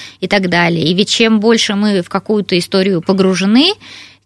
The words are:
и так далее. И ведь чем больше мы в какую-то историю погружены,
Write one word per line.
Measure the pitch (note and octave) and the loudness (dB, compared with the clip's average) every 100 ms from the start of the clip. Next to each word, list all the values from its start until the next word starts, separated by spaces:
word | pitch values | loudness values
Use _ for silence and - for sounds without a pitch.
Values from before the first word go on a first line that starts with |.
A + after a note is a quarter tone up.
| - - | -18 -10
и | F#3 | -4
так | G3+ F#3 | -2 0
далее. | F3 E3+ E3+ D#3 | 0 0 0 0
И | |
ведь | F3+ G#3+ | 0 0
чем | - A3+ A3 | 0 2 2
больше | G#3+ A#3 - | 2 2 0
мы | G3+ G#3 G3 | -2 0 -2
в | E3+ | -2
какую-то | G3 - G#3+ G3 F3+ | -6 -2 -2 0 -2
историю | F3 G3 F#3+ F3+ | -2 0 0 0
погружены, | E3 F#3+ F#3+ F3+ G3 A#3 E4+ G#4+ - - - - | 0 2 2 0 2 4 2 -2 -10 -20 -20 -20